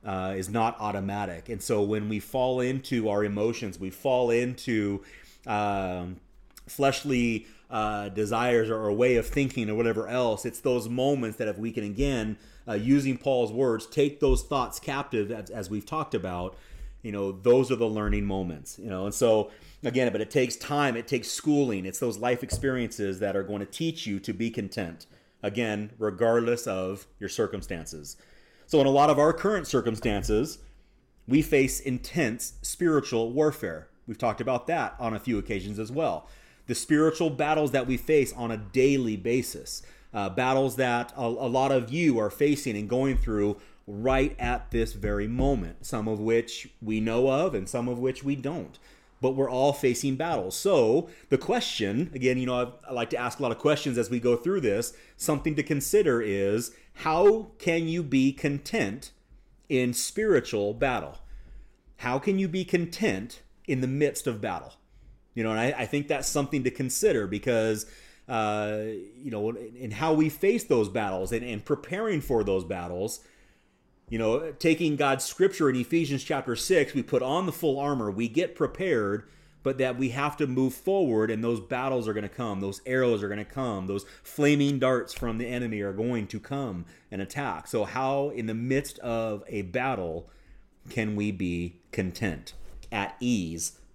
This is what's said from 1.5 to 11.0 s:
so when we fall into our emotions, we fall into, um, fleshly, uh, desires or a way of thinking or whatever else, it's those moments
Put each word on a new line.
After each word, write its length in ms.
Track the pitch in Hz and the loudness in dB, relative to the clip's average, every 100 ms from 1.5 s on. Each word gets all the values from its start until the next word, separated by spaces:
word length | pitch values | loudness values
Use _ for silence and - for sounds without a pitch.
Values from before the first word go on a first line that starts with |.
| 107 | -10
so 220 | - 110 | 0 2
when 260 | 101 107 104 | 2 0 -2
we 120 | 107 | -4
fall 420 | - 131 127 127 | -4 -2 0 0
into 480 | 127 135 135 127 107 | 0 -2 -2 0 2
our 140 | 101 | 2
emotions, 560 | 104 101 110 113 107 92 | 0 2 0 0 -6 -8
we 100 | 95 | -10
fall 400 | - 139 127 123 | -4 0 2 4
into, 720 | 117 123 123 - 110 104 101 - - - - - | 2 2 -4 -2 0 2 -2 -6 -20 -20 -20 -4
um, 680 | 104 104 98 92 90 87 90 _ - - - - | -2 0 -2 -2 -4 -6 -10 _ -20 -20 -20 -18
fleshly, 800 | - 139 135 147 127 120 110 - - _ | 0 2 2 0 2 2 0 -6 -20 _
uh, 380 | 117 107 104 104 | -4 -2 -2 -4
desires 600 | 95 107 113 123 120 110 | -2 0 2 4 4 4
or 160 | 110 107 | 0 0
a 80 | |
way 220 | 104 123 120 | 4 4 4
of 100 | 110 | 2
thinking 460 | 147 139 127 107 | 0 0 0 -2
or 20 | |
whatever 340 | 107 117 107 101 | 0 2 0 -2
else, 380 | 123 120 107 123 | 0 0 0 -4
it's 140 | 117 | -4
those 280 | 139 123 110 | 0 0 0
moments 520 | 123 | 0